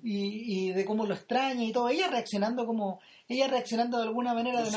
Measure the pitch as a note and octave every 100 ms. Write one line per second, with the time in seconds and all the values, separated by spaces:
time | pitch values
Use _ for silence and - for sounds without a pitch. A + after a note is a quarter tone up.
0 | A#3 G3+ G3+ G#3+ A#3 F#3 F#3 F#3 G3 A3
1 | G#3+ F3+ - B3 C4+ B3 A3+ B3 A#3+ D#4
2 | F#4 B3 - G3+ G#3+ B3 A3+ A3+ G3 F#3
3 | - - - B3 C4+ B3+ B3 A3+ A#3+ A#3+
4 | A3 A#3 A#3+ A#3 B3 A#3+ A3